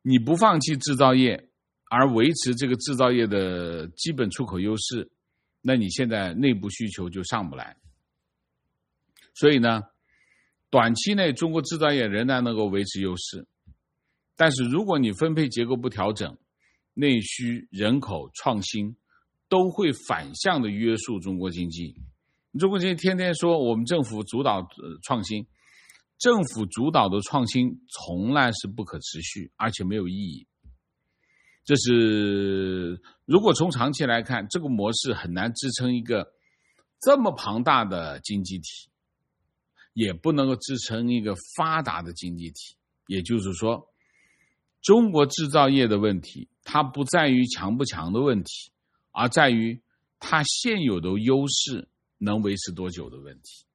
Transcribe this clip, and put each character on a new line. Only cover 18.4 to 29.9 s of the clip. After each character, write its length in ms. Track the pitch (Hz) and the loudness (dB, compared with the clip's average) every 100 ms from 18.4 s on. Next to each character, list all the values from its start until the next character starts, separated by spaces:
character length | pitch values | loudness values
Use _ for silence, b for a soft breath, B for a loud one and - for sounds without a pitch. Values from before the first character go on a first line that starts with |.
| - 107 | -4 -2
新 340 | 95 107 104 113 _ _ _ _ _ | -4 -6 -6 -8 _ _ _ _ _
都 220 | 190 185 | 2 2
会 220 | 175 180 123 - | 2 0 0 -4
反 260 | 82 85 | -4 -4
向 260 | - 196 165 | -4 0 0
的 80 | 113 | 0
约 260 | 101 117 113 | 0 0 -2
束 240 | - 104 | -4 -8
中 180 | 90 92 | -6 -6
国 120 | 92 | -6
经 180 | 85 87 | -4 -8
济。 240 | 82 82 - - _ _ _ _ 135 | -6 -12 -12 -20 _ _ _ _ 0
中 120 | 190 | 0
国 80 | 196 | 2
经 100 | 180 | 0
济 60 | 170 | 0
天 160 | 185 185 | 0 0
天 180 | 180 | -2
说 240 | 165 170 165 | 0 2 2
我 160 | 127 113 | 2 0
们 80 | |
政 180 | 120 175 | 0 0
府 220 | 120 110 | -2 -6
主 180 | 101 117 | -6 -2
导， 180 | 139 101 | 0 0
呃， 380 | 90 - - 78 | -4 -14 -16 -14
创 200 | - 123 | -4 -4
新， 240 | 95 107 - b b b b b b _ | -2 -6 -8 b b b b b b _
政 240 | 247 233 | 2 2
府 200 | 151 110 | 0 -4
主 260 | 101 - 135 | -6 -2 2
导 180 | 160 101 | 4 4
的 120 | 101 | 0
创 260 | 101 139 117 | -2 -2 0
新 360 | 127 123 120 _ | 0 0 -2 _
从 440 | - - 87 107 | -16 -8 -4 0
来 180 | 143 123 | 2 2
是 140 | 104 101 | 0 -8
不 160 | 110 | -8
可 160 | 104 92 | -10 -10
持 200 | - 78 | -10 -10
续， 320 | 82 - 90 _ | -10 -12 -14 _
而 140 | 110 | -4
且 140 | - | -4
没 100 | 92 | -4